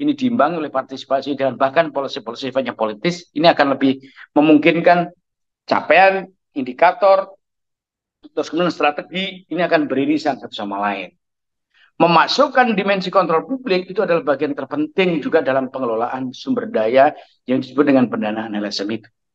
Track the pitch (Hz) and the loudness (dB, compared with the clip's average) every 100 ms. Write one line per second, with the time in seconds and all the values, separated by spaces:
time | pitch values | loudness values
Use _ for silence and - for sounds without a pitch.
0 | 147 135 127 120 147 170 143 131 131 131 | -4 0 0 2 0 0 -6 -6 -6 -10
1 | - 135 135 139 135 120 135 135 151 139 | -4 -4 -4 -4 -4 -2 -2 0 -2 -2
2 | 131 - 113 117 135 135 120 - 110 107 | -6 -8 -12 -10 -6 -4 -4 -4 -4 -4
3 | 175 170 - 147 165 139 139 135 135 135 | -4 -6 -8 0 2 4 2 2 0 -2
4 | - - - 147 156 151 165 165 175 175 | -6 -20 -4 2 6 6 4 4 4 4
5 | 170 - _ _ _ _ - 107 - 160 | 2 -8 _ _ _ _ -4 -2 2 6
6 | 190 190 185 _ _ 147 127 123 170 - | 6 4 -6 _ _ -8 -6 2 2 4
7 | 196 190 190 - _ _ _ _ _ _ | 4 4 0 -10 _ _ _ _ _ _
8 | _ _ - - - 311 330 - 247 240 | _ _ -14 -8 -6 -2 -2 0 -2 -2
9 | - 175 190 190 - 160 165 165 139 131 | -8 -8 -8 -10 -10 -4 0 0 0 -2
10 | 139 151 151 120 120 - 101 101 101 98 | 0 0 -2 -6 -8 -10 -8 -4 -4 -4
11 | 90 _ _ _ _ _ _ _ _ - | -8 _ _ _ _ _ _ _ _ 0
12 | 165 165 147 - 262 254 233 196 196 196 | 4 4 4 2 2 2 2 2 0 -2
13 | 185 196 165 160 160 262 - 185 185 185 | 0 0 2 0 -2 -6 -2 -2 -2 -4
14 | 175 170 143 135 147 143 131 143 156 - | 0 0 0 -2 -2 -6 -6 -6 -4 0
15 | 180 156 131 160 131 135 127 131 123 110 | 0 0 0 0 2 -2 -2 -6 -4 -2
16 | 120 131 127 - 135 120 110 113 110 127 | -4 -6 -8 -8 -4 -4 -2 -2 2 4
17 | 147 - - _ - 127 131 131 147 131 | 4 2 -16 _ -4 -4 -2 0 2 4
18 | 113 113 107 110 110 104 101 - 101 113 | 2 -2 -4 -4 -6 -6 -6 -6 -6 -8
19 | - _ _ | -10 _ _